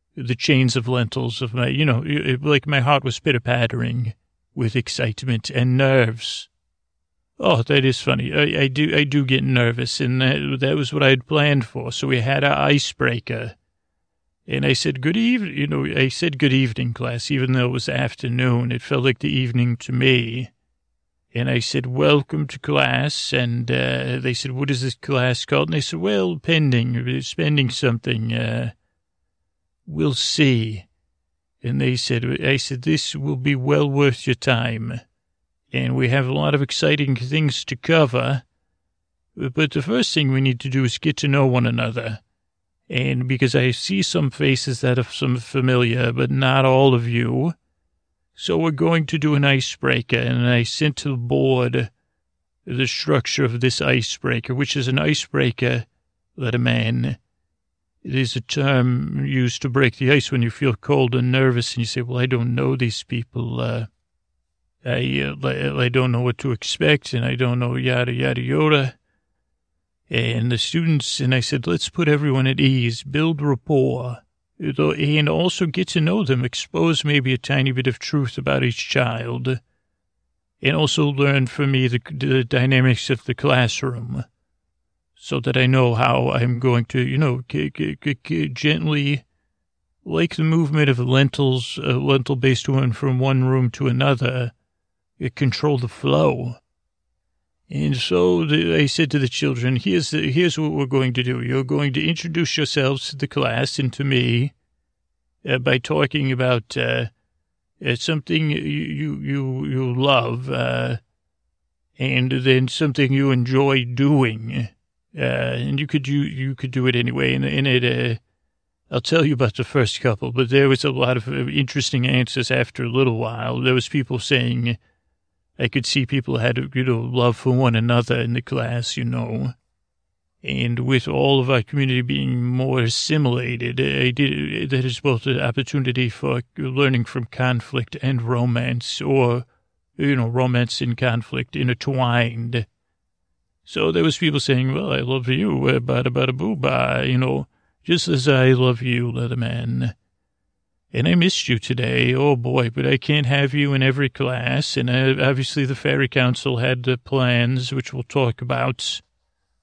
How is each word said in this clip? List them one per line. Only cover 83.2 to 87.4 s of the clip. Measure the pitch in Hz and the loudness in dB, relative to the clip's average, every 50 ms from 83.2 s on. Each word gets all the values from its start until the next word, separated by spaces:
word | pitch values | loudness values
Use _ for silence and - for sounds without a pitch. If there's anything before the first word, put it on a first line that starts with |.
| - | -2
the | - 120 | -6 -4
classroom, | - - 143 131 127 123 113 - - 139 131 123 113 117 120 123 135 120 - _ _ _ _ _ _ _ _ _ _ _ _ _ _ _ _ _ | -2 0 2 4 4 2 2 0 -2 -4 -6 -6 -6 -8 -6 -6 -6 -8 -8 _ _ _ _ _ _ _ _ _ _ _ _ _ _ _ _ _
so | _ - - 143 135 | _ -8 -6 -6 -4
that | 117 135 127 131 | -2 0 2 2
I | 131 | 4
know | 127 131 131 127 120 117 | 4 6 6 4 4 4
how | 113 127 - - 131 123 135 | 4 2 4 4 2 2 2
I'm | - 127 117 123 123 120 | 2 0 0 0 0 0
going | 127 131 120 120 113 | 2 2 2 2 2
to, | - - 131 | 0 -2 -2
you | 123 131 131 139 | -2 0 0 0
know, | 156 135 123 127 | 0 0 0 -2